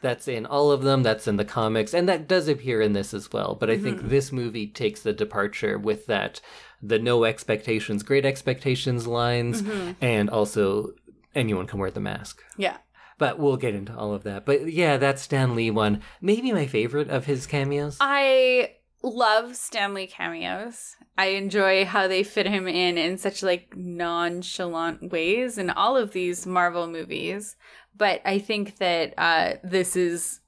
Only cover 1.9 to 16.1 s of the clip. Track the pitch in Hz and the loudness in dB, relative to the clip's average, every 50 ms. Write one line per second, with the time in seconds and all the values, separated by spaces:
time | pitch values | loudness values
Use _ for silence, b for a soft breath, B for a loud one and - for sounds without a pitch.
1.9 | - 175 180 185 185 160 156 143 185 180 151 156 147 - 117 131 120 110 107 107 | 2 2 4 4 2 0 0 2 2 2 4 2 0 0 0 -2 2 4 4 4
2.9 | 104 101 98 - - 101 101 - - 107 101 98 101 101 - 107 113 104 101 123 | 4 2 -2 -4 -6 -10 -8 -6 -6 -4 -2 -4 -2 -2 2 2 2 2 0 -2
3.9 | 117 - - 110 131 139 135 135 139 127 120 117 107 117 104 104 - - 120 104 | -4 -4 -2 2 2 2 2 0 -4 -4 -4 -4 -4 -6 -6 -6 -6 -2 -2 -2
4.9 | 104 - - 110 104 - 107 104 - 104 101 104 104 - - 104 104 104 101 107 | -2 0 -2 -2 0 0 -2 -2 0 0 0 0 -2 -2 -2 -2 -2 0 0 -2
5.9 | 104 107 - - 110 98 101 101 - - B B B B B B B B - 104 | -2 -2 -2 -2 0 0 0 -2 -6 -12 B B B B B B B B -2 0
6.9 | 113 110 113 123 120 120 117 113 113 - - - 110 107 - - 113 107 107 - | 0 2 2 4 4 4 4 4 2 -2 -2 -2 -2 -2 0 -2 -2 -2 0 -2
7.9 | 107 101 104 - 139 139 139 135 131 135 - - 127 131 - 139 127 127 - 135 | -4 -4 -2 2 2 2 2 2 -2 0 -2 -4 -4 -2 0 -2 -2 0 0 -2
8.9 | 123 120 113 120 117 120 120 120 120 120 120 120 120 220 202 208 214 202 185 175 | -2 -2 -2 -2 0 0 2 2 2 0 0 0 -2 -2 -4 -4 -4 -4 -6 -6
9.9 | 180 - - 123 117 107 104 101 - 110 104 104 - 110 104 98 98 107 107 - | -6 -2 0 2 2 4 2 2 2 0 0 0 2 2 2 2 2 0 -4 -6
10.9 | - _ _ - - _ _ _ _ 143 120 110 104 92 92 - - 98 98 95 | -12 _ _ -20 -20 _ _ _ _ -2 0 0 0 -2 -2 -4 -4 -4 -4 -4
11.9 | - 104 101 98 101 101 104 - - - - _ - - 196 180 - - _ _ | -4 -4 -6 -4 -6 -6 -10 -14 -18 -20 -20 _ -8 -4 -4 -4 -4 -6 _ _
12.9 | B B B B B _ 151 131 - - 147 143 131 127 131 120 104 101 98 104 | B B B B B _ 0 0 0 2 2 2 2 2 0 -2 -2 -4 -6 -10
13.9 | 113 120 107 104 104 98 - 104 98 98 101 - 139 143 135 165 160 170 175 156 | -8 -6 -4 -4 -4 -4 -6 -8 -8 -6 0 0 0 2 0 -2 0 2 2 2
14.9 | 143 131 135 139 139 139 - - 147 135 131 127 117 117 113 113 107 110 107 104 | 2 2 2 0 0 -2 -4 -2 0 2 2 2 2 2 0 2 2 2 2 2
15.9 | 104 104 B B | 2 0 B B